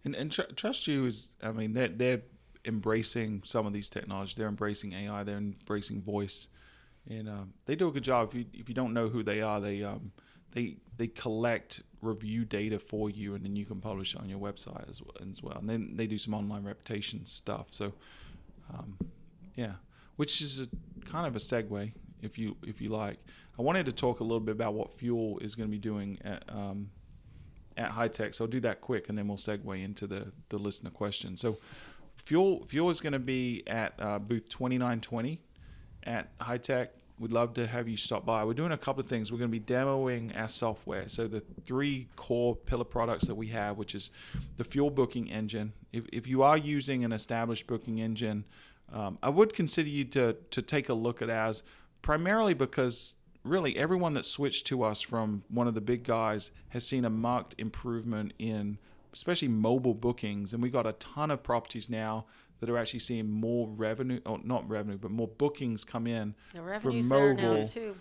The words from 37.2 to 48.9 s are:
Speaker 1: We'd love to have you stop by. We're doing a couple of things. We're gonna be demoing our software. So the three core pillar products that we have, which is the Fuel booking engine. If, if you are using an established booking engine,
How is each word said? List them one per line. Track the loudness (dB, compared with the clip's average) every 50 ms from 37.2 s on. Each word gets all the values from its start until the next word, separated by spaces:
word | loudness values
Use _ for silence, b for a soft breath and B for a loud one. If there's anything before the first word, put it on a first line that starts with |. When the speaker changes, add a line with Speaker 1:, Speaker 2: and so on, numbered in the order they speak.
Speaker 1:
We'd | -4 2 4
love | 4 4 4 2
to | 0 -2
have | 0 0 -2 -2 -2
you | -2
stop | -2 -2 0 0 0 2
by. | 2 2 4 4
We're | 2 2
doing | 2 2 0
a | 0 0
couple | 0 -2 0 0
of | 0 0
things. | 0 0 0 -2 -2
We're | 0
gonna | 0 0
be | 0 0
demoing | 0 2 2 4 4 4 4 4 2 2 0 0 -2 -4 -4 -4
our | -4 -4
software. | -2 0 0 0 0 0 -4 -6 -4 -4 -4 -4
So | -2 -2 0
the | 0 0 -4 -6 -6 -14 -16 -8
three | -2 0 2 2 2 2 0 -4 -8 -12
core | -16 -2 0 2 4 4 4 2
pillar | 2 0 0 0 0 0
products | 0 0 0 2 2 2 2 2
that | 0 0
we | -2 -4 -4
have, | -2 -2 0 -2 -2
which | -4 -4 -6 -6
is | -6 -6 -8 B B B B B B B B B
the | -6 -6
Fuel | -2 2 4 4 4
booking | 6 4 2 2 2 -4 -4 -4
engine. | -4 -4 -4 -2 -2 -4 -4 -4 -8 -10 -18 -8 -6
If, | -6 -6 -4 -6
if | -6 -2 0
you | 6 8 10
are | 10 10
using | 8 6 2 0 0 2 2 2 2 2
an | 2 2
established | 0 -2 0 0 0 2 0 0 -2 -2
booking | -2 -2 -2 -2 -2 -2 0
engine, | 0 0 0 0 0 0 0 -2 -4 b b b b b b b b -10